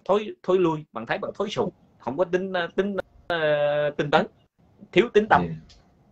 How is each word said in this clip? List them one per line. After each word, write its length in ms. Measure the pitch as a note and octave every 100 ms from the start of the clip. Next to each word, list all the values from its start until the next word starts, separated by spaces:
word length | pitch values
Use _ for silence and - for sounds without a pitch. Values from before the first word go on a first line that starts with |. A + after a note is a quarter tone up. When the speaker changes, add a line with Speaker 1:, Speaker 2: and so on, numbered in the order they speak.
| -
Speaker 1:
thối, 300 | G#3 G#3 F3+
thối 160 | - F#3+
lui, 260 | E3+ D#3 D3+
bạn 140 | A2+ A#2
thấy 120 | F#3+
bạn 140 | A3+ -
thối 140 | G#3
sụp, 260 | C3+ F#2+ - _ _
không 180 | A#2+ C#3+
có 60 |
tinh, 300 | F3+ F3+ F#3+
ờ, 140 | F#3 E3+ -
tinh, 200 | G3+ F#3+ - - -
ờ, 640 | E3+ D3+ D3 D3 D3 D3
tinh 220 | D3 D3
tấn, 160 | D#3 G#3 _ _ _ _ - -
thiếu 180 | F3 A#3
tín 140 | G#3 G#3
tâm. 160 | D3+ E3+
Speaker 2:
Dạ. 60 | D#3+ - - _ _ _